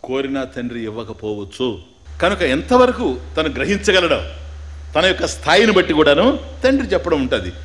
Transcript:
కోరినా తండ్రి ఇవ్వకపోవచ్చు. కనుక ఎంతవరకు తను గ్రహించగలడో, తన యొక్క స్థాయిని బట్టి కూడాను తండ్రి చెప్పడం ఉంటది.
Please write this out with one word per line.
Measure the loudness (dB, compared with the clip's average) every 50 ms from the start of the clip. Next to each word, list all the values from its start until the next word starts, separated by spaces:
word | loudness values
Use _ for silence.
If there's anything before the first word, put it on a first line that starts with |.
| -6
కోరినా | -4 -4 -4 -4 -4 -4 -6 -6
తండ్రి | -8 -8 -10 -8 -8 -8 -8 -8
ఇవ్వకపోవచ్చు. | -8 -8 -10 -10 -12 -12 -10 -8 -8 -6 -8 -8 -12 -6 -4 -4 -4 -4 -6 -12 -20 _ _ -20 -20 -6 0
కనుక | 0 0 0 0
ఎంతవరకు | 0 0 0 -2 0 2 4 6 6 4 4 0 -2 -4 -4 -4 -8 -6 -4
తను | -4 -2 -2
గ్రహించగలడో, | -2 -4 -2 -2 -2 0 2 2 2 4 4 2 0 0 -2 -8 -14 -16 -16 -16 -16 -16 -16 -16 -16 -16 -16 -4 0
తన | 2 2
యొక్క | 2 2 0 -2
స్థాయిని | -4 -6 -4 2 4 4 6 6 6
బట్టి | 6 4 4 4 4
కూడాను | 4 6 6 6 6 4 4 2 0 -6 -12 -10 0 0
తండ్రి | 2 2 2 0
చెప్పడం | 0 -2 -2 0 0 0 0
ఉంటది. | 0 0 -2 -2 -2 -6 -10 -10